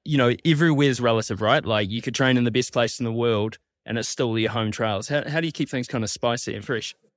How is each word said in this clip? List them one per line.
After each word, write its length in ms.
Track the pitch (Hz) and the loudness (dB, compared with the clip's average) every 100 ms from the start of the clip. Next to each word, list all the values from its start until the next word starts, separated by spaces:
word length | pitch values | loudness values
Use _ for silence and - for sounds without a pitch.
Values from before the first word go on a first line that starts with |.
you 140 | - 143 | -2 2
know, 160 | 123 123 | 4 2
everywhere's 560 | 165 151 165 143 143 120 | 2 4 4 4 4 2
relative, 400 | 120 113 107 101 | 2 2 0 0
right? 240 | 107 147 | 2 2
Like, 280 | - 107 101 | 2 0 0
you 100 | 113 | -4
could 140 | 131 117 | -4 0
train 200 | 131 127 | 4 4
in 100 | 120 | 4
the 60 | |
best 220 | 113 123 | 2 0
place 260 | 127 117 - | 0 -2 -2
in 40 | |
the 80 | 120 | -4
world, 480 | 113 120 107 107 - _ _ - | 0 0 2 -2 -6 _ _ -8
and 140 | 113 | -6
it's 100 | 107 | -4
still 300 | - 123 113 | -2 -2 0
your 100 | 107 | 0
home 220 | 113 110 | 0 -2
trails. 360 | 104 113 98 - | -2 -2 -2 -4
How, 200 | 147 139 | -4 -2
how 100 | 156 | -4
do 60 | 165 | -4
you 60 | |
keep 180 | - 143 | -4 -4
things 180 | 131 123 | -4 -4
kind 160 | 120 | -4
of 60 | 107 | -4
spicy 460 | - 120 117 - 107 | -2 -2 -2 -4 -8
and 100 | 104 | -6
fresh? 300 | 117 - - _ | -6 -6 -14 _